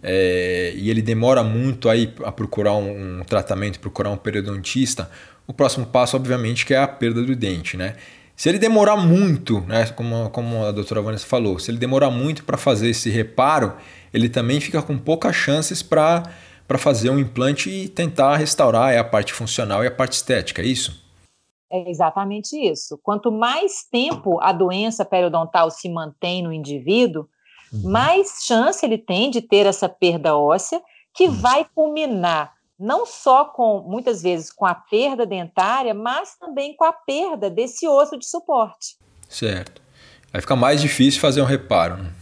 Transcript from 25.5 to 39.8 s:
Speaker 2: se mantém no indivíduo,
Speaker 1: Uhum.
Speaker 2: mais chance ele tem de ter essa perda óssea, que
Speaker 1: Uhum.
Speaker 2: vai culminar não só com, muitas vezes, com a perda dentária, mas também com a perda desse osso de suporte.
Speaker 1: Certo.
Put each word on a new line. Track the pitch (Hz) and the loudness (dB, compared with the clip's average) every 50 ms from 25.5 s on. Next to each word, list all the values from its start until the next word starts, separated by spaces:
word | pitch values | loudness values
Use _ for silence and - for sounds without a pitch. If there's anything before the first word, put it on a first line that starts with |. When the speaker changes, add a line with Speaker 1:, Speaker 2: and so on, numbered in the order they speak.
| - 180 170 165 | 2 2 2 2
Speaker 2:
se | 160 - - 185 | 0 -6 -10 -8
mantém | 170 165 160 156 143 _ - 175 180 185 | -8 -6 -8 -10 -10 _ -6 -6 -4 -4
no | 175 170 | -6 -6
indivíduo, | 160 160 151 139 147 143 123 143 196 233 247 220 160 156 151 _ _ _ _ _ _ _ _ _ - | -6 -8 -8 -8 -8 -8 -2 0 2 4 4 2 0 -4 -10 _ _ _ _ _ _ _ _ _ -10
Speaker 1:
Uhum. | 107 98 180 | -6 -4 0
Speaker 2:
mais | 196 220 254 302 339 392 392 - - - - | 0 2 2 4 4 2 2 0 -4 -10 -4
chance | - 240 226 240 302 392 - - | 0 2 4 4 2 0 0 -2
ele | 269 220 214 | -2 -2 -2
tem | - - 185 185 226 277 | -2 -2 -2 0 0 0
de | 240 240 | -2 -4
ter | 226 - - 202 202 | 0 4 4 6 6
essa | 196 190 - - 175 | 4 2 2 -2 -4
perda | - _ - 175 170 165 143 165 151 | -2 _ 2 2 2 2 2 2 2
óssea, | 147 147 147 156 190 - - - 349 359 _ _ _ _ _ _ | 4 4 4 2 2 0 -4 -6 -8 -8 _ _ _ _ _ _
que | - 359 359 | 2 2 2
Speaker 1:
Uhum. | 269 | 2
Speaker 2:
vai | 190 190 247 254 285 320 - _ | 2 2 2 2 2 0 -2 _
culminar | - 311 302 302 302 311 277 233 190 175 175 165 156 147 143 _ _ _ _ _ _ | 0 0 0 0 -2 -2 -2 -2 0 0 0 0 0 -2 -6 _ _ _ _ _ _
não | 185 214 277 349 480 | -4 -2 -2 -2 -2
só | - - - - 285 254 269 294 | -4 -10 -2 2 6 6 6 6
com, | 302 - - 247 226 214 196 - 170 | 2 0 0 2 2 2 0 -2 -6
muitas | 190 233 247 254 233 185 165 | -8 -4 -2 -2 -4 0 0
vezes, | 180 180 165 160 - | 0 0 0 -4 -10
com | - _ - | -6 _ 0
a | 185 175 | 0 0
perda | - - _ - 214 254 285 269 247 240 | -2 -6 _ 0 0 2 0 0 -2 -4
dentária, | 196 202 185 175 170 _ - 185 202 233 269 262 240 214 | -4 -4 -8 -8 -6 _ 0 0 2 2 0 0 -2 -4
mas | 202 220 240 254 302 392 - - _ | -4 -4 -4 -4 -4 -6 -8 -14 _
também | - 339 285 277 277 285 302 | -16 -10 -8 -6 -6 -8 -2
com | _ 320 | _ 2
a | 320 | 2
perda | 330 330 _ - 269 294 349 381 320 233 196 196 | 2 -2 _ -6 -4 -2 -2 -4 -4 -4 -4 -4
desse | 170 202 240 254 254 - - 320 | -2 -2 -4 -4 -4 -6 0 2
osso | 285 277 294 294 311 254 | 4 4 4 2 0 -12
de | - - | -12 -8
suporte. | - 339 339 - 311 254 220 202 - _ - - - _ _ _ _ _ - _ | -10 -10 -4 -2 0 0 0 0 -4 _ -18 -18 -18 _ _ _ _ _ -20 _
Speaker 1:
Certo. | - - 117 110 98 90 95 - - - | -12 -6 -4 -4 -4 -6 -10 -14 -18 -20